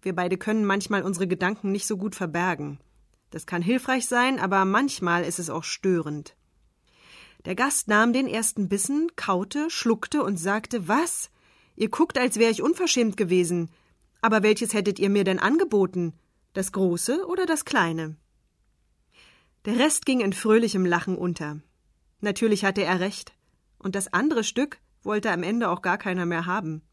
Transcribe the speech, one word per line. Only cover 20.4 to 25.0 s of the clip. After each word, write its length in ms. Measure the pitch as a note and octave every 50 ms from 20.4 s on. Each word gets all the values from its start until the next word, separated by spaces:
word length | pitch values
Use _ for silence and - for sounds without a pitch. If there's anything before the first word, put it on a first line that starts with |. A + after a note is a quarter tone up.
| - A3 G#3+ A3+ A#3 G#3+ G3 F#3+ F#3
Lachen 320 | F3+ E3+ E3+ - - F#3 -
unter. 420 | F3+ F3+ E3+ - D#3 D3+ D3+ D3+ - _ _ _ _ _ _ _ _ _ _ _
Natürlich 420 | - G#3 G3 - A#3 A3+ G#3 G3 G#3
hatte 200 | G3+ F#3+ G3+ G3+
er 160 | D#3 F#3 F3+
recht. 340 | F3+ G3+ G#3 - - - _ _ _ _ _ _ _ _ _ _
Und 180 | - G3 F#3+
das 160 | G3 F#3+ - -
andere 300 | F3 A#3+ D4+ D#4+ A#3+ G#3+
Stück 360 | G#3+ - A#3+ C#4 D4 - _ _ _ _ _